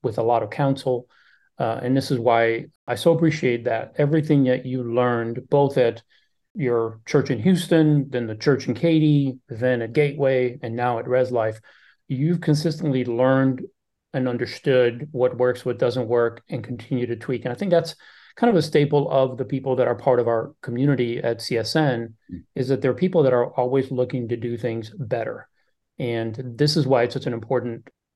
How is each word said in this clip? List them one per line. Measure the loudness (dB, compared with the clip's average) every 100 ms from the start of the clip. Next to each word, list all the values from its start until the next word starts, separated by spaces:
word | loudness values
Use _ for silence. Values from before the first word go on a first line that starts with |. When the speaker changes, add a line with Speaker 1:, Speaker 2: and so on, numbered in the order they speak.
Speaker 1:
with | -6 -2
a |
lot | 0 0
of | 0
counsel. | -2 -2 0 -2 -4 -6 _ _ _ _ -6
Uh, | -4 -4
and | -2 -2
this | 0
is | 0
why | 2 4 4 0 -6 _ -8
I |
so | 0 2
appreciate | 4 2 2 0 -2
that | -2 -4 -4 -2
everything | 0 2 4 4
that | 4 0 -2
you | -6
learned, | -2 0 2 0 -2 -6 0
both | 2 2 2
at | 2 0 -10 _ _ _ _
your | -4 -2 0 -2 -6 0
church | 0 2
in | 0
Houston, | 2 2 4 4 6 4 0
then | -4 -6
the |
church | -2 0 0 -2
in |
Katy, | -2 2 4 4 4 2 -4 -12
then | -4 -2 0
at | 0
Gateway, | 0 0 2 2 2 0 -4
and | -8 -2
now | -2 -2
at | 0
Res | 0 0
Life, | 0 -2 -4 -14 _ _ _ -8
you've | -2 0 0
consistently | 0 0 0 -2 -2 -2
learned | -2 2 2 4 2 0 -8 _ _ _ _
and | -4 -2
understood | -2 -6 -4 2 4 4 0 -6
what | -2 0 2
works, | 0 0
what | -4 -2
doesn't | -2 0 0
work, | 2 0 -2 -10
and | -10
continue | -8 -12 -4 -4 -2
to | -4
tweak. | -6 -4
And | -4
I | -4
think | 0
that's | 2 0 -8 -20 -20 -20
kind | 0 4
of | 4
a |
staple | 4 2 4 2 2
of | 2 0 -2
the |
people | -6 -4 -2 0
that | 0
are |
part | 0 2 2
of | 2
our | 0 -2 -10
community | -8 0 2 2 0 -2
at | -4 -4
C | -4 -4
S | 0 0
N, | 2 0 -6 -12 -16
Speaker 2:
Mm. | -16 -10
Speaker 1:
is | -6 -2
that | 0
there | 0
are |
people | 0 0 4
that | 4
are | 4 2
always | 0 0 0 0
looking | -2 -2 -4 -4
to | -6
do | -6 -6
things | -6 -6 -8
better. | -12 -6 -4 -6 -10 -16 _ _ _ _ -8
And | -4 -4 -4 -8 -8 -2
this | 0 2
is | 2
why | 2
it's | 2
such | -2 -6
an |
important | -6 -2 -2 -2 -8 -14 _ _